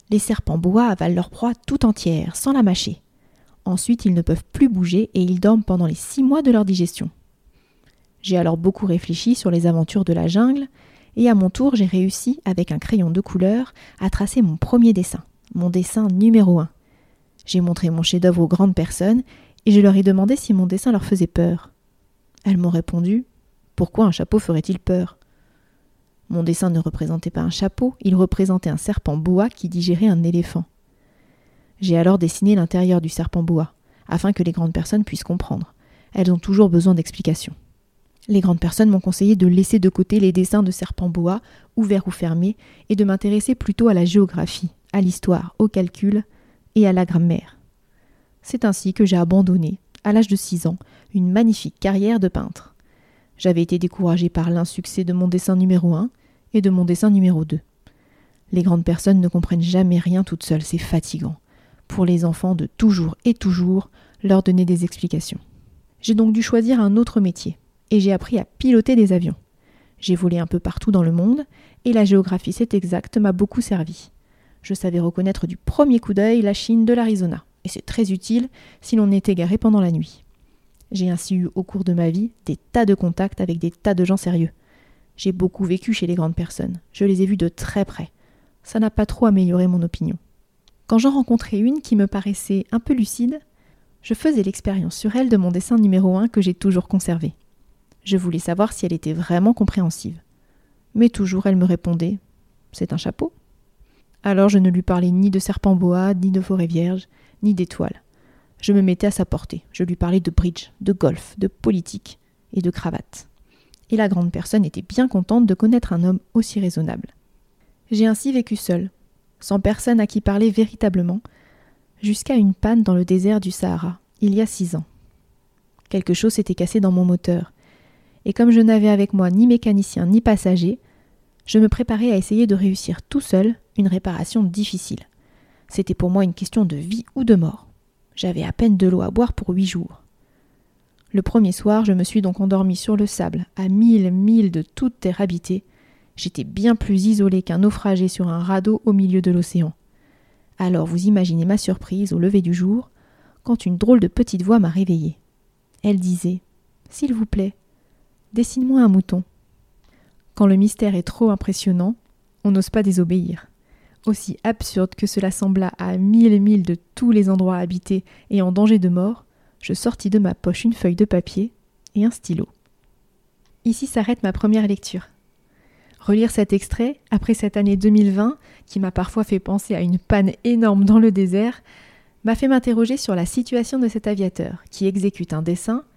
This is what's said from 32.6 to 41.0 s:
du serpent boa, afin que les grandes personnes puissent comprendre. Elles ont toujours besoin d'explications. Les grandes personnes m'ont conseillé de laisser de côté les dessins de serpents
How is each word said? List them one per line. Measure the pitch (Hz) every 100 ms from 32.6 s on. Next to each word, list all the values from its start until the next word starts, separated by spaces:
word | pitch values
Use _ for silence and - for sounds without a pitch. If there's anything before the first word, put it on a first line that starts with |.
| 170 180 180 175
du | 160
serpent | - 165 170
boa, | 165 160 160 _ _ _ -
afin | 165 196
que | 196
les | 170
grandes | 170 165
personnes | 165 165 214
puissent | 208 -
comprendre. | - 180 - - - _ _ _ _
Elles | 202 180
ont | 170
toujours | - 196 202
besoin | 170 185
d'explications. | 175 - - 160 160 - - _ _ _ _ _ _ -
Les | 202
grandes | 180 175
personnes | 170 - 214
m'ont | 190
conseillé | 185 - 202 202
de | 180
laisser | 180 190 220
de | 185
côté | - 185 208
les | 190
dessins | 180 180 208
de | 185
serpents | - 180 -